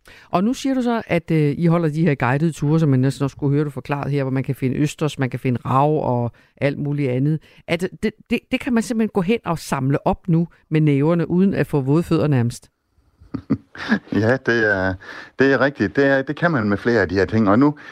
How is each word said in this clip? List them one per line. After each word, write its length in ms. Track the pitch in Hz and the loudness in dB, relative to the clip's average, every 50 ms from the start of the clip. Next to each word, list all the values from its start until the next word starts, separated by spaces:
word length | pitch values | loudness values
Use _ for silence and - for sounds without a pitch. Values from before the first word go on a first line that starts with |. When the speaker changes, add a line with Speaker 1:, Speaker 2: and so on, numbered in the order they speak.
| _ - - - - _ | _ -20 -20 -20 -12 _
Speaker 1:
Og 140 | - 175 196 | -2 -2 0
nu 100 | 226 269 | -2 -2
siger 220 | - - 269 269 | -2 -4 -2 -2
du 60 | 262 | 0
så, 200 | 240 240 233 226 - | -2 -2 -4 -4 -4
at, 240 | - - 170 - - | -4 -4 -4 -2 0
øh, 220 | 165 156 151 143 143 | 0 2 2 0 0
I 80 | - 170 | 0 2
holder 220 | 165 165 175 170 151 | 2 2 2 0 -2
de 120 | 143 156 | -2 0
her 140 | 165 175 143 | 0 0 0
guidede 360 | - 131 120 131 143 165 170 | 0 0 0 0 0 0 -2
ture, 280 | 147 - 147 143 156 165 | -2 -2 0 0 2 2
som 100 | 165 143 | 4 4
man 100 | 135 127 | 2 2
næsten 240 | 127 139 131 - 143 | 2 0 0 -2 -4
også 140 | 135 - | -6 -4
kunne 140 | - 147 139 139 | -4 -2 0 0
høre, 80 | 147 156 | 0 -2
du 60 | 147 | -2
forklarede 400 | - 127 - - 147 143 135 135 | -6 -10 -8 -6 -6 -4 -4 -4
her, 140 | 143 143 135 | -2 -2 -2
hvor 80 | 135 | -2
man 120 | 131 135 131 | -2 -4 -2
kan 120 | - 131 | -4 -4
finde 220 | - 139 127 127 | -4 -2 -2 0
østers, 420 | - 147 147 - - 156 143 - - | 0 -2 -2 -2 -4 -4 -4 -2 -2
man 100 | 135 123 | -4 -4
kan 100 | - 123 | -4 -4
finde 200 | - 131 123 117 - | -2 -2 -2 -2 -2
rav 380 | - 123 135 143 151 156 151 - | 0 0 2 2 2 2 0 0
og 280 | 120 123 120 120 113 - _ _ _ _ | 0 0 0 -2 -4 -6 _ _ _ _
alt 220 | _ - 143 143 - | _ -2 -2 -2 -2
muligt 320 | 143 143 147 143 143 127 | -4 -4 -2 -2 -2 -2
andet. 280 | 123 127 139 147 156 151 - - - - _ | 0 0 0 0 0 -2 -4 -12 -20 -20 _
At 140 | - 165 170 - - - - - | -6 -4 -4 -4 -6 -6 -4 -4
det, 80 | 180 - _ - _ | -4 -4 _ -6 _
det, 100 | 233 247 - _ | -4 -4 -2 _
det 80 | 262 254 | -6 -4
kan 140 | - 285 240 | -2 0 0
man 100 | 226 220 | 0 0
simpelthen 260 | - 247 220 226 208 - | 0 -2 -2 -2 0 0
gå 80 | 202 | -2
hen 180 | 175 175 233 233 - | 0 0 -2 -2 -2
og 140 | - 165 156 | -6 -6 -6
samle 480 | - - - 139 131 135 139 - - | -4 -4 -4 -2 0 0 0 0 0
op 200 | - 196 - - | -2 -2 -2 -2
nu 200 | - 160 165 170 - - _ _ _ | 0 0 0 0 -2 -8 _ _ _
med 120 | 156 156 | 0 2
næverne, 480 | 156 151 143 135 143 156 175 170 160 - | 2 4 2 2 2 2 2 0 0 0
uden 240 | 170 180 190 202 147 | 2 2 2 2 2
at 140 | - 147 | 0 -2
få 140 | - - 143 | -2 -2 -2
våde 220 | 131 131 143 170 170 | 0 2 0 0 2
fødder 240 | - 165 156 110 | 0 0 0 2
nærmest? 420 | 151 143 127 117 120 - - - _ _ _ _ _ _ _ _ _ _ _ - - - | 2 2 2 0 0 -4 -8 -16 _ _ _ _ _ _ _ _ _ _ _ -18 -12 -12
Speaker 2:
<laughs> 160 | - - _ - - - _ _ - - - - - - - - | -12 -4 _ -4 -4 -4 _ _ -14 -4 -4 -4 -4 -4 -4 -2
Ja, 240 | 101 110 113 131 131 - | 0 2 2 0 0 0
det 260 | - 117 117 110 107 101 | 0 0 2 2 2 2
er, 180 | 95 92 95 95 - - - - - - - _ - | 2 0 -2 -2 -4 -10 -18 -18 -18 -20 -20 _ 2
det 140 | 131 135 135 | 2 4 4
er 60 | 113 | 4
rigtigt. 340 | 123 143 143 - 104 95 - | 2 0 0 0 -2 0 2
Det 100 | 139 139 | 2 2
er, 160 | 139 139 135 | 2 2 2
det 140 | 135 - 143 | 0 -4 -4
kan 160 | - 160 170 | -2 0 0
man 180 | 165 123 107 104 | 0 0 0 0
med 80 | 101 | -2
flere 240 | 98 - 117 120 110 | 0 0 0 2 2
af 80 | 92 78 | 2 2
de 60 | 90 | 2
her 100 | 98 92 | 0 0
ting. 240 | 87 110 113 113 95 | 2 2 2 2 4
Og 100 | 101 120 | 4 4
nu, 180 | 143 147 147 - - - | 4 2 2 -2 -12 -20